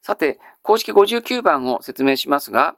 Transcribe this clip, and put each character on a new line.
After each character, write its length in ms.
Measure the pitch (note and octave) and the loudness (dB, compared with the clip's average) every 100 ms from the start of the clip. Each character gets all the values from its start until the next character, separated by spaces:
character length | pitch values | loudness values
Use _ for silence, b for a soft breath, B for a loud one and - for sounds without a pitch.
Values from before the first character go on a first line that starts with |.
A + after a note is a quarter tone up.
さ 140 | - | -6
て、 240 | G3+ D3 - b b | -2 -2 -4 b b
公 140 | - G#3+ | -2 -2
式 140 | - | 2
五 140 | - | 2
十 160 | G3+ A#3 | 4 0
九 200 | A3+ B3+ | -4 -2
番 260 | A#3 C#3+ B2+ | 0 0 -2
を 140 | A#2+ | -4
説 220 | - B2+ | -8 -2
明 120 | C3+ | 0
し 140 | C3+ - | 0 0
ま 100 | C#3+ | -2
す 100 | - | 0
が 260 | G#2+ D#3 | 0 0